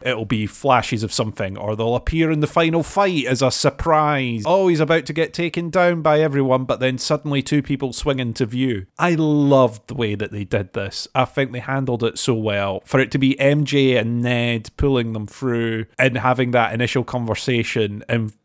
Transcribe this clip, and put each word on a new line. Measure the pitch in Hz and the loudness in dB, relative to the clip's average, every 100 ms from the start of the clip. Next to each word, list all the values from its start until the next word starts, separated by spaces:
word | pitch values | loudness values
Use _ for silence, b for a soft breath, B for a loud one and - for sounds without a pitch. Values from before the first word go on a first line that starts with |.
it'll | 127 117 107 | -4 -4 -2
be | 113 104 | -2 -2
flashes | - 139 123 - 110 | -2 2 2 2 -4
of | 107 | -2
something, | - 110 - 95 101 | -2 -4 -4 -8 -6
or | 104 110 | -6 -2
they'll | 113 120 | -2 -2
appear | - 160 160 | 0 0 2
in | 151 | 2
the | 147 | 0
final | 170 165 165 | 2 2 0
fight | 147 196 196 165 120 | 0 0 2 0 0
as | 127 | 2
a | 131 | 0
surprise. | - 143 - 165 156 151 143 123 113 113 | 2 0 0 2 2 2 0 -2 -2 0
"Oh, | 190 185 | 2 4
he's | 156 | 2
about | 151 165 - | 2 0 0
to | |
get | 156 156 | -4 -4
taken | - 170 170 170 | -2 -4 -4 -2
down | 185 175 170 | 2 2 2
by | 156 151 | 4 4
everyone," | 156 139 135 127 131 | 4 2 2 2 0
but | 117 | -2
then | 131 131 | -2 -2
suddenly | - 147 151 139 | -2 -2 -2 -2
two | 131 147 | 0 -2
people | 135 139 135 | 0 -4 -4
swing | - 143 135 | -4 -2 -2
into | 120 110 120 | -2 -2 -2
view. | 123 131 104 92 - | 0 -2 -2 -8 -2
I | 175 160 | 0 2
loved | 156 147 143 135 123 107 - | 2 4 6 6 4 0 -10
the | - | -4
way | 110 | -4
that | 101 104 | -4 -6
they | 104 | -6
did | 98 107 98 | -2 -4 -2
this. | 110 95 - - 135 | -6 -8 -10 -4 -2
I | 127 | 0
think | - 135 | 0 -4
they | 123 | -4
handled | 123 135 131 117 | -4 -2 -2 0
it | 117 - | -2 -2
so | - 113 | 0 0
well. | 107 101 98 95 - | 0 0 -2 -4 0
For | 131 | 0
it | 127 | 2
to | 135 | 2
be | 135 135 | 2 2
M | 139 147 143 | 2 2 2
J | 143 135 123 | 2 4 2
and | 113 120 | 0 0
Ned | 123 120 120 117 - - | 0 0 0 -2 -4 -2
pulling | 143 131 117 | 0 2 -2
them | 110 104 | -6 -8
through | - 131 120 117 113 110 - | -6 -2 0 -2 -4 -6 0
and | 131 117 | 0 2
having | 127 127 123 | 0 2 2
that | 120 110 117 | 2 2 0
initial | 123 131 | 0 0
conversation | 117 123 117 104 - 120 113 120 104 104 - | -2 -4 -4 -4 -2 -2 -2 -2 -2 -4 -4
and | 117 107 - | -2 -2 -8